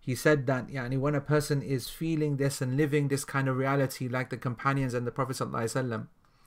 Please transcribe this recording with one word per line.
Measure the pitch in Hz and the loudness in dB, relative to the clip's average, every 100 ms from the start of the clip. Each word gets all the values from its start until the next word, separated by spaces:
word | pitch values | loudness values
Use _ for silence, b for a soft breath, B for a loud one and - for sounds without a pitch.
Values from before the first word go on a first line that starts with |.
He | - | -4
said | 120 156 151 127 | 2 4 4 2
that, | 127 - | -2 -4
يعني, | 135 123 135 | -6 -2 0
when | 139 | 0
a | 147 | 0
person | 147 151 147 143 | 2 2 2 -2
is | 110 131 - | 0 -4 -4
feeling | - 160 160 151 139 | -6 -2 0 2 2
this | 139 - | 0 0
and | 127 131 | -2 2
living | 151 147 143 | 4 4 2
this | 135 | 0
kind | - 135 135 | -2 0 0
of | 131 | 2
reality | 135 139 131 - 127 | 2 2 2 0 -4
like | 127 127 | -2 -4
the | 120 | -4
companions | 131 117 139 139 131 | -4 -2 0 2 0
and | 120 120 | 0 -2
the | |
Prophet | - 127 131 | -2 -2 -2
sallallahu | 127 131 | -2 -2
alaihi | 117 135 127 110 - _ _ B | 0 0 -2 -4 -6 _ _ B